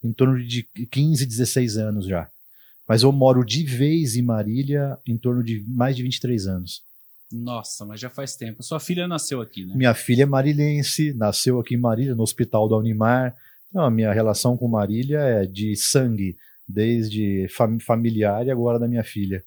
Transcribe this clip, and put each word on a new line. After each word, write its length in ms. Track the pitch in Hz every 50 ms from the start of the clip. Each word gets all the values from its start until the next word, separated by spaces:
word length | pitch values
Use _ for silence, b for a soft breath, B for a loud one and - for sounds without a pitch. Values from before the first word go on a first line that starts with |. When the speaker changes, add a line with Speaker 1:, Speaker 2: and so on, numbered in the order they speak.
| -
Speaker 1:
em 100 | 117 113
torno 280 | - 131 131 131 123
de 220 | 120 120 120 123 - _ - - 120 -
quinze, 360 | - 131 147 156 160 123 131
dezesseis 500 | 123 110 117 123 - - 131 123 117 101
anos 300 | 110 107 107 104 104 92
já. 220 | 95 95 85 80 - - _ _ B B B B B B B _
Mas 160 | - 113 117 127
eu 80 | 135
moro 320 | 143 139 131 131 127 127 120
de 200 | 107 110 151 170
vez 520 | 139 127 120 139 147 160 165 156 123 107
em 60 | 123
Marília 760 | 123 120 113 107 101 104 113 131 139 139 143 143 139 139 135 - _
em 120 | 120 117
torno 260 | 113 - 123 123 123 117
de 200 | 113 113 107 101
mais 280 | 113 131 120 120 135 135
de 80 | 123 123
vinte 120 | 131 127
e 60 | -
três 260 | - 123 123 107 95
anos. 340 | 98 92 90 90 90 - - _ _ _ _ - _ _ _ _ _
Speaker 2:
Nossa, 540 | 117 117 120 123 120 113 107 - - - 107
mas 160 | 101 107 104
já 100 | 127 123
faz 260 | - - 139 139 -
tempo. 280 | - 120 113 110 - 127
Sua 160 | - 160 151
filha 260 | - - 180 175 175
nasceu 360 | 180 170 151 - - 139 123
aqui, 240 | 113 - - 98 92
né? 80 | 90 95
Speaker 1:
Minha 180 | 127 131 123 113
filha 300 | - - - 120 120 139
é 20 |
marilhense, 880 | 139 139 135 135 147 151 143 147 151 147 147 139 - - - 156 151 139
nasceu 460 | 113 110 104 98 - - 127 123 120
aqui 140 | 117 - 123
em 60 | 120
Marília, 360 | 120 117 110 110 135 139 123
no 80 | 113 110
Hospital 460 | 107 - - 120 - - 107 107 110
da 80 | 110
Unimar. 580 | 107 110 117 110 107 110 117 123 127 127 123 - B B B B B B _
Então, 140 | 196 190 160
a 80 | 127
minha 220 | 113 113 110 107 98
relação 420 | 113 110 110 101 - - 123 123
com 120 | 120 123
Marília 520 | 117 113 107 101 98 107 117 131 139 151 151
é 260 | 147 131 117 104 95
de 300 | 92 95 98 104 107 104
sangue, 600 | - - - - 139 131 123 113 98 98 92 85 B B B B B B
desde 840 | - 95 104 107 113 120 117 110 107 104 107 107 101 98 95 95 90
fam-, 300 | - - 120 110 113 113
familiar 680 | - - 117 113 117 117 113 110 107 101 101 110 123
e 40 | 135
agora 280 | 131 120 117 120 117 117
da 80 | 117
minha 160 | 120 120 117 107
filha. 400 | - - 107 98 95 95 90 -